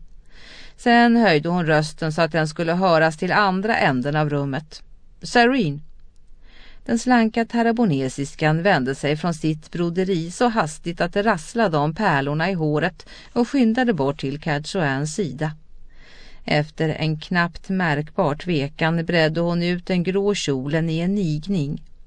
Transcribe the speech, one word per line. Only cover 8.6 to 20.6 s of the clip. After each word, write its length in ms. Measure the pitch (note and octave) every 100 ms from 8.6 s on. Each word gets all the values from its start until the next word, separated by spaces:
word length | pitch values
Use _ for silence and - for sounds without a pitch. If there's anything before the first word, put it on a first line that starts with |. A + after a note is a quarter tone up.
vände 320 | F#3 E3 B2+ C#3
sig 220 | C#3+ D3+
från 160 | F3
sitt 380 | D#3 D#3 D#3 -
broderi 600 | E3+ E3+ E3+ F#3+ F#3 E3
så 160 | - A#3+
hastigt 540 | A3 D#3 - E3+ E3+
att 120 | F3
det 100 | G3+
rasslade 540 | G#3+ F#3 - A#3 G#3+ D#3
om 180 | D3+ D#3+
pärlorna 540 | G#3 C#3+ C#3 D3+ E3+
i 40 |
håret 520 | F#3 D#3 D3+ E3+ - - - -
och 160 | A#3+ A#3+
skyndade 440 | C#4+ A3+ A3+ B3
bort 260 | E3+ C3+ C#3+
till 200 | C3+ C#3+
Cat 340 | E3 C#3+ D3
Joannes 420 | G3 D3 C3+ D3+ F#3
sida. 360 | E3+ - D#3 D3+ - - - - - - - - -
Efter 440 | D3+ D3+ - D#3+
en 300 | - D#3 D#3
knappt 500 | - F3+ E3+ - -
märkbar 640 | F#3+ E3+ C#3+ D3+ - E3 D3+
tvekan 720 | F3+ D#3+ C#3 - D#3+ E3 E3
bredde 360 | F3 D#3 D#3+
hon 220 | E3+ E3+
ut 220 | E3+ F3+ -
den 180 | F#3
grå 320 | F3 F#3+ G3+ G3
kjolen 540 | - C3+